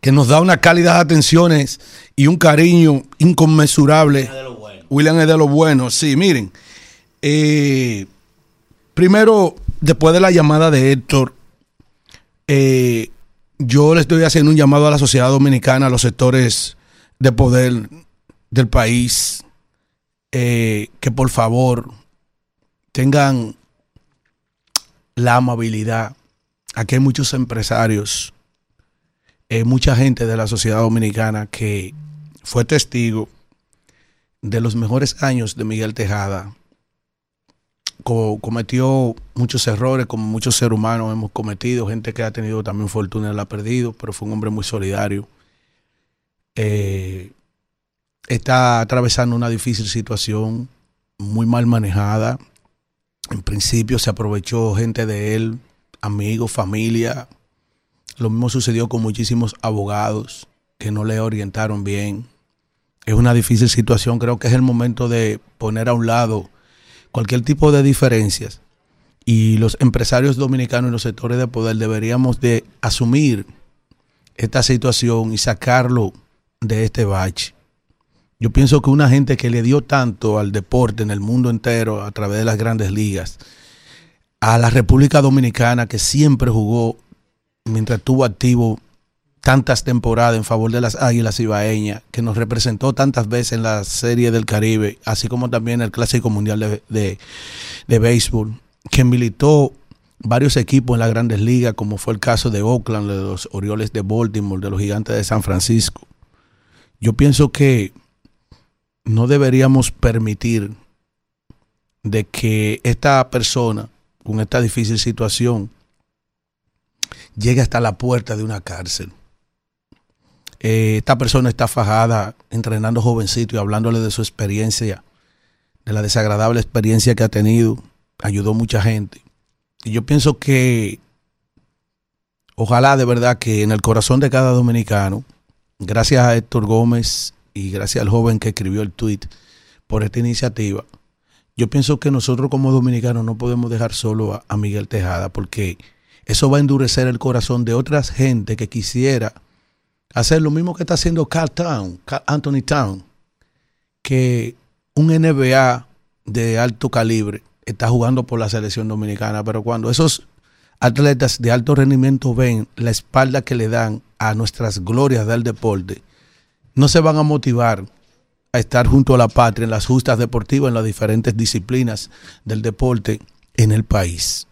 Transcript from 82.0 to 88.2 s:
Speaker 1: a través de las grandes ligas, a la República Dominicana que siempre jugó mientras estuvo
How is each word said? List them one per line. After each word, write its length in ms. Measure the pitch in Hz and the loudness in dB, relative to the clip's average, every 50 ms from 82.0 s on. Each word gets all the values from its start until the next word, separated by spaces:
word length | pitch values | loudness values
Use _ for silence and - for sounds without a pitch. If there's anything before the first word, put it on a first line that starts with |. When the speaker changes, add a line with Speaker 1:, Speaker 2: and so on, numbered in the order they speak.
| 101 | -8
Speaker 1:
a 80 | 104 | -10
través 260 | 98 - 104 101 101 107 | -10 -8 -6 -4 -4 -2
de 80 | 110 | -2
las 120 | 113 110 104 | -2 -2 0
grandes 340 | 113 113 113 110 107 95 | -2 -2 -2 -2 -2 -2
ligas, 460 | 98 104 107 104 98 92 85 - - - - - - _ _ - _ _ _ _ - - _ _ _ _ _ _ _ _ | -2 -2 -2 -2 -4 -4 -8 -10 -14 -16 -20 -20 -20 _ _ -20 _ _ _ _ -20 -20 _ _ _ _ _ _ _ _
a 180 | - 110 113 117 | 0 2 4 4
la 100 | 117 117 | 4 4
República 520 | 117 135 117 - - 135 139 139 - 147 | 4 2 4 4 6 6 6 6 6 4
Dominicana 680 | 139 139 131 139 127 120 110 - 120 117 123 120 117 110 | 4 4 4 2 2 0 0 0 0 0 0 0 -2 -4
que 120 | - 110 | -4 -6
siempre 520 | - - - 143 151 151 139 113 127 123 | -4 -2 2 2 4 4 4 2 2 0
jugó 460 | 113 113 107 104 113 120 117 113 - - _ _ _ _ _ _ _ _ _ _ _ _ _ | 0 0 0 0 0 0 0 -2 -4 -8 _ _ _ _ _ _ _ _ _ _ _ _ _
mientras 320 | - 110 110 110 104 120 110 | -6 -4 -4 -2 -2 -4 -4
estuvo 260 | - - 131 131 | 0 0 2 2